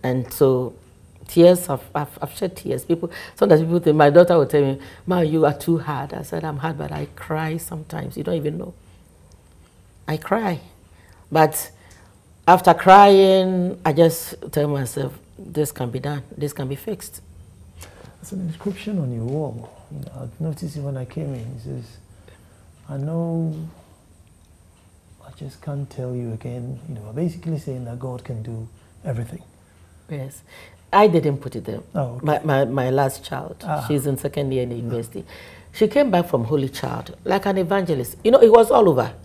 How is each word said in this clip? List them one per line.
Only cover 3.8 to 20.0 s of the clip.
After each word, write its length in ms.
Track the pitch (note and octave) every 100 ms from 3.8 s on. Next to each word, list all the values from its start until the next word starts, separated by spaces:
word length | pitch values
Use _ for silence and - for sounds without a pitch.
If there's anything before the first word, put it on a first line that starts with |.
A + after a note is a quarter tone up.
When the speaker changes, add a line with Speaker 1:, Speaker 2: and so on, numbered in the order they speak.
Speaker 1:
think, 160 | E3 D3+
my 140 | D3
daughter 260 | D#3 F3 F3
will 80 | C3+
tell 160 | D3
me, 180 | C#3 C3+ - - -
"Ma, 140 | F3+
you 240 | D#3+ D#3
are 100 | D3+ C#3+
too 220 | - E3
hard." 360 | - C#3 C#3+
I 80 | -
said, 220 | D3 E3
"I'm 140 | D#3 D3
hard, 200 | D#3+ D#3
but 140 | D3
I 140 | D3+ C#3+ -
cry 400 | - D#3 D#3+ E3
sometimes. 600 | - D#3+ D#3 D#3+ - -
You 60 |
don't 120 | D#3+ E3+
even 200 | D3 D#3+
know." 160 | F#3 - _ - _ _ _ _ _ _ _ _ _ _ -
I 100 | D#3
cry. 440 | - G#3+ G#3+ E3 - _ _ _ _ _ _
But 400 | D3+ D#3 - - - - - - _ _ _ -
after 260 | F3+ F3+
crying, 1040 | E3+ F#3+ G3 G3+ G3 F#3+ F#3+ F#3 F#3 F3+ F#3+
I 80 | D#3+
just 440 | D3 E3 D#3+ - - -
tell 160 | D3+ D3
myself, 500 | C#3+ B2 - C3+ - _ -
"This 340 | F#3+ D#3 D3
can 180 | - B2
be 80 | B2+
done. 240 | C#3 D3 - -
This 160 | C#3+
can 160 | - C3
be 80 | C#3
fixed." 440 | - G3 - - - - - - - - - - - -
Speaker 2:
There's 120 | -
an 80 | F#3+
inscription 560 | F3 D#3+ G3+ F#3+ G#3+ G3
on 120 | C3+
your 120 | A#2
wall. 460 | A#2 D3 D3 A2+ - - -
You 80 | D3